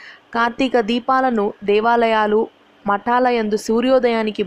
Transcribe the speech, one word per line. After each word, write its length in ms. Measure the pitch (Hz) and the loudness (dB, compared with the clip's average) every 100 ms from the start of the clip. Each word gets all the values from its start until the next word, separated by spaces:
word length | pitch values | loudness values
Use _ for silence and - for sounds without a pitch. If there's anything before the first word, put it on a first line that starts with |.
| - - _ | -20 -20 _
కార్తీక 420 | 233 233 233 262 247 208 | -4 -2 -2 0 0 0
దీపాలను 540 | 240 240 262 262 226 202 - 202 | -2 -2 0 0 0 -2 -4 -2
దేవాలయాలు, 720 | 208 226 233 226 220 214 214 226 - _ _ 202 | 0 2 2 2 2 2 0 -2 -8 _ _ -4
మఠాలయందు 680 | 202 220 247 254 240 214 208 | -2 0 0 2 0 -2 -4
సూర్యోదయానికి 840 | - 226 247 262 240 226 220 208 | -2 0 2 2 2 0 -2 -4